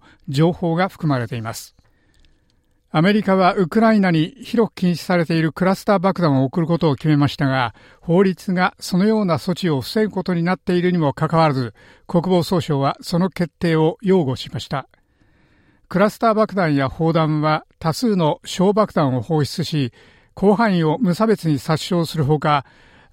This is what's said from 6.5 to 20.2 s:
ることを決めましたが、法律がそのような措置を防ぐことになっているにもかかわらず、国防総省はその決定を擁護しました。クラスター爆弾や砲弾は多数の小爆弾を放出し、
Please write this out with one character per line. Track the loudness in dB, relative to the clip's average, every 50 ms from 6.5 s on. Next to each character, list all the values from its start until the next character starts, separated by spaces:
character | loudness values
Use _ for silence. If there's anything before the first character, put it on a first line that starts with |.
| 0 -2
る | -2 0
こ | 0 0
と | 2 0
を | 0
決 | 0 2 2
め | 2 4
ま | 2 0
し | 0
た | -2 -2
が、 | -2 0 -2 -2 -4 -6 -12 -20 -20 -20 _
法 | -4 0 2 4 4
律 | 2 0 -4 -4 -4 -2
が | 0 0 -2 -2 _
そ | -10 -4 0 2
の | 2
よ | 2 2 2 0
う |
な | 0 -2 -2
措 | -2 -4
置 | -4 -2 -2 -2
を | -2 -2
防 | -4 -4 -2 -2 -2
ぐ | -2
こ | -2 -6 -4
と | -2 -2
に | -2
な | 0 -2 -2
っ | -4
て | -2 -2 0 0
い |
る | 2 0 0
に | 2
も | 0 0
か | 0 -2 -4 0
か | 2 2
わ | 2 2
ら | 2
ず、 | 0 -4 -6 -8 _ -20 -20 -20 _ _ -2
国 | -2 -2 0 2
防 | 0 0 0
総 | 0 -2 -2
省 | 0 -2 -2 0
は | 0 -2 -4 -4
そ | -8 -4 -2 -2
の | -2 -2
決 | -2 -4 -6 -6 _ -4
定 | -2 0 2
を | 2 2 0 0 -2
擁 | 0 2 2 2 2
護 | 0 -4 -6
し | -8 -10
ま | -10 -10
し | -8 -6
た。 | -8 -8 -8 _ _ _ _ _ _ _ _ _ _ _ _ _ _ _ _ _ _ _ _ _
ク | 0 2
ラ | 2 2
ス | 0 0
タ | 0 0
ー | 2
爆 | 2 0 0 0
弾 | -2 0 0 2
や | 0 0 -2
砲 | -2 -2 -2 0
弾 | 2 2 0 0 0 0
は | 0 0 0 -2 -4 _ _ _
多 | -4 -4
数 | -4 0 0 0 0
の | 2 2 0 0 -4 _
小 | -14 -2 0 0 2
爆 | 2 2 0 0 0
弾 | 0 0 0 0 -2
を |
放 | -2 -2 0 0 0
出 | -2 -4 -6 -6
し、 | -4 -2 -2 -2 -4 _ -12 -20 -20 _ _